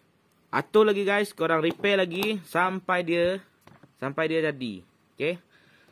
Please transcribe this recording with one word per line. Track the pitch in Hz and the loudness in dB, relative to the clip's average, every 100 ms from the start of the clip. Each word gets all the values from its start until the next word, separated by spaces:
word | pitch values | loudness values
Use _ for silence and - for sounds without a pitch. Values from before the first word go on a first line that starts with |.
| _ _ _ _ _ | _ _ _ _ _
atur | - - 214 220 | -6 0 4 4
lagi, | 202 196 | 2 2
guys. | 202 202 - | 0 0 -2
Korang | 160 165 | 0 2
repair | 160 170 202 196 | 0 0 0 2
lagi | 180 170 208 214 165 | 0 0 -2 -4 -4
sampai | 170 180 190 185 180 170 | 0 0 -2 -2 -2 0
dia, | 170 175 190 - _ - - - _ | 0 0 -2 -8 _ -20 -20 -20 _
sampai | 131 139 160 | -8 -4 -2
dia | 160 156 | 0 -2
jadi. | 143 127 95 - _ _ | -4 -8 -8 -16 _ _
Okey? | _ 147 175 _ _ _ _ _ | _ -6 -6 _ _ _ _ _